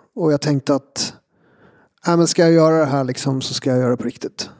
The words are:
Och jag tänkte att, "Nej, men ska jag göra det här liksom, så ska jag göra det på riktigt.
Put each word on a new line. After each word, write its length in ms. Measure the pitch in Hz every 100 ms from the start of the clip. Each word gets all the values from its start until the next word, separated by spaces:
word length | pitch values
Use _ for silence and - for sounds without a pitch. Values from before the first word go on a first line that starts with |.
| _
Och 180 | - 160
jag 80 | 147
tänkte 340 | 151 139 -
att, 400 | 139 - - - - _ _ _ _ _ _ _ _ -
"Nej, 100 | 170
men 100 | 160
ska 160 | -
jag 100 | 165
göra 260 | 165 160 160
det 60 |
här 200 | 147 139
liksom, 360 | 127 131 139 131
så 140 | -
ska 160 | - 139
jag 80 | 127
göra 120 | 127
det 60 | 120
på 80 |
riktigt. 460 | 120 - - - -